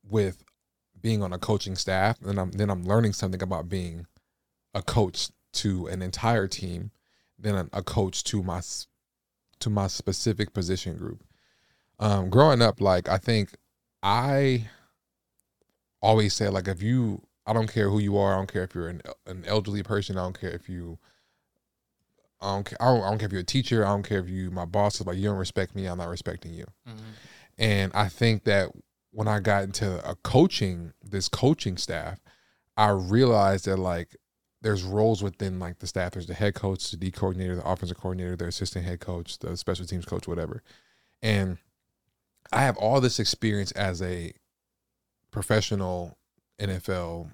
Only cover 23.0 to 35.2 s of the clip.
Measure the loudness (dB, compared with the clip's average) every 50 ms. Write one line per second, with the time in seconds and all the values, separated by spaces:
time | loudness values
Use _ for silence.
23 | 4 2 0 0 -2 -2 -4 -4 -4 0 0 -2 0 2 2 4 4 4 2 2
24 | 0 0 -2 -2 -2 -2 -4 -4 -4 -4 -4 -4 -6 -2 2 2 2 2 2 -2
25 | -4 -4 -2 -2 0 0 0 0 -4 -4 -2 -4 -4 -4 -4 -6 -6 -6 -6 -6
26 | -6 -6 -8 -8 -6 -8 -8 -8 -10 -14 -14 -14 -14 -16 -18 _ _ -18 -18 -16
27 | -16 -18 -18 -20 -20 -20 -20 -20 -20 _ _ 0 2 4 4 4 2 2 2 0
28 | 0 0 0 2 2 4 4 2 _ 2 4 4 2 0 -4 -16 -20 _ _ _
29 | _ _ _ -2 0 0 0 0 2 4 4 4 2 -2 -2 -2 -2 -2 -2 -4
30 | -6 -8 -10 _ _ 2 6 6 6 6 4 0 -2 -2 -2 -4 -8 -12 -14 _
31 | -16 -8 -6 -4 -4 -4 -2 2 2 2 2 2 0 -6 -4 -4 -6 -6 -6 -6
32 | -6 -8 -10 -12 _ -20 _ _ _ _ _ _ _ _ _ 4 6 6 6 4
33 | 2 2 4 6 6 6 6 6 6 6 4 2 0 0 0 0 0 -2 -2 -2
34 | -6 -10 -14 -20 _ _ _ _ _ _ _ _ -2 0 0 0 -2 -2 2 4
35 | 4 4 4 2